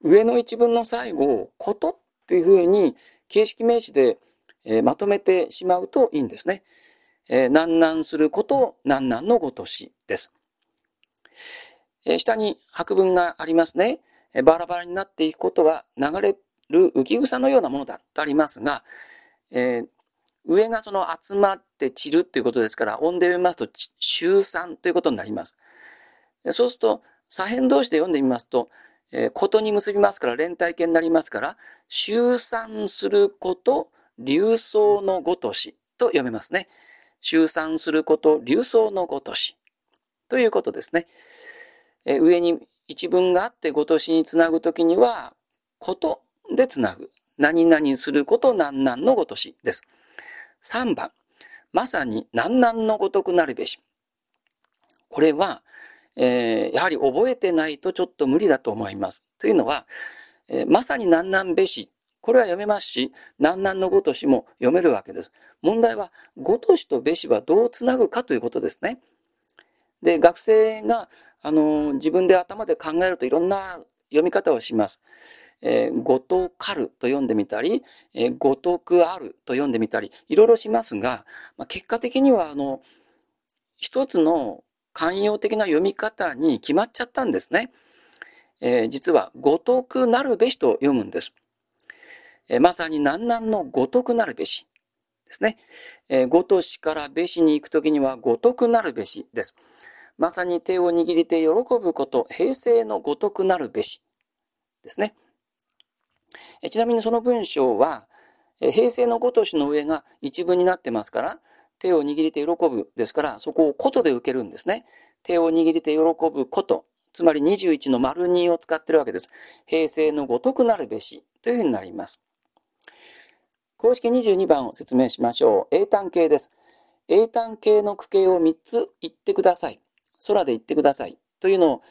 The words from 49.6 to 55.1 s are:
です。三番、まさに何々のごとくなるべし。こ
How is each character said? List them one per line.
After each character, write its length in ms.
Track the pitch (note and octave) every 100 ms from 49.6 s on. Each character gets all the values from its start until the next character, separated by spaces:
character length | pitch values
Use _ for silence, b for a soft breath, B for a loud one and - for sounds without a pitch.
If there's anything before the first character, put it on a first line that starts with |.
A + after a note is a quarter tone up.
で 100 | -
す。 100 | - B B B B B B B B
三 320 | - A3+ B3
番、 180 | E3 - - _ B B B B
ま 140 | F3+ B3+
さ 180 | - C3
に 220 | G#2+ -
何 280 | A#2 D3 B3+
々 240 | A#3+ A3+
の 140 | A3 A3
ご 120 | F#3+
と 140 | G3
く 100 | F#3+
な 120 | F3 D3+
る 100 | A#2+
べ 100 | E2+
し。 140 | - _ _ _ _ _ _ _ _ _ _ _ _
こ 120 | _